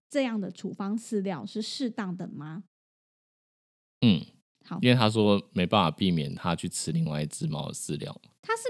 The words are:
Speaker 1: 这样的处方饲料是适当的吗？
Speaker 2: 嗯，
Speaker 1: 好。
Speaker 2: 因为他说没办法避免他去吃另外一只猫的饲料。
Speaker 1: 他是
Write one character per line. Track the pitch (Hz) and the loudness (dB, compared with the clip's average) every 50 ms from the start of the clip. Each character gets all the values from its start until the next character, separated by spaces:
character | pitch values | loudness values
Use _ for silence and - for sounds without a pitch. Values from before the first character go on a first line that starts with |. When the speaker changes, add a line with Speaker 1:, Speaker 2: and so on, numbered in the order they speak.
| _ _ | _ _
Speaker 1:
这 | - 285 262 | -2 0 0
样 | 240 226 214 | 0 0 -2
的 | 185 196 | -4 -4
处 | 180 - - 185 - | -8 -8 -8 -8 -6
方 | - 196 196 214 | -4 -4 -4 -4
饲 | 226 - - 226 202 | -4 -4 -2 -2 -2
料 | 190 196 180 135 104 | -2 -2 -4 -4 -6
是 | 202 - 214 | -8 -6 -6
适 | 220 - - - 269 233 | -6 -6 -6 -4 -4 -4
当 | 226 - 202 185 175 | -4 -4 -6 -6 -6
的 | 180 175 | -6 -8
吗？ | - - - 147 156 160 202 - _ _ _ _ _ _ _ _ _ _ _ _ _ _ _ _ _ _ _ _ _ _ _ _ _ _ - | -10 -10 -10 -10 -10 -10 -12 -14 _ _ _ _ _ _ _ _ _ _ _ _ _ _ _ _ _ _ _ _ _ _ _ _ _ _ 2
Speaker 2:
嗯， | 120 113 92 71 - - _ _ _ _ _ _ _ - | 4 4 4 4 2 -6 _ _ _ _ _ _ _ -10
Speaker 1:
好。 | 180 - | -6 2
Speaker 2:
因 | - 123 | 4 4
为 | 123 | 6
他 | 127 113 107 | 6 6 4
说 | 110 113 104 104 101 98 - _ | 6 4 6 6 4 4 2 _
没 | - 95 90 | 0 0 2
办 | 85 113 104 90 | 4 6 4 4
法 | 78 | 4
避 | 78 - 101 92 | 2 2 2 2
免 | 87 80 71 69 - | 2 2 0 -2 -6
他 | - - 87 85 | -4 -2 -2 -2
去 | - - 87 | -2 -2 -6
吃 | - - - - 156 | -6 -4 -4 -2 0
另 | 165 165 | 0 0
外 | - 151 151 | 0 0 -2
一 | - | -4
只 | 151 - - - | -4 -6 -6 -4
猫 | 156 151 76 - | -4 -4 -4 -6
的 | - - | -8 -8
饲 | - - - - - | -10 -6 -6 -6 -6
料。 | - - - - _ _ _ _ | -6 -10 -12 -14 _ _ _ _
Speaker 1:
他 | - - 453 | -6 -6 -6
是 | 453 480 | -4 -2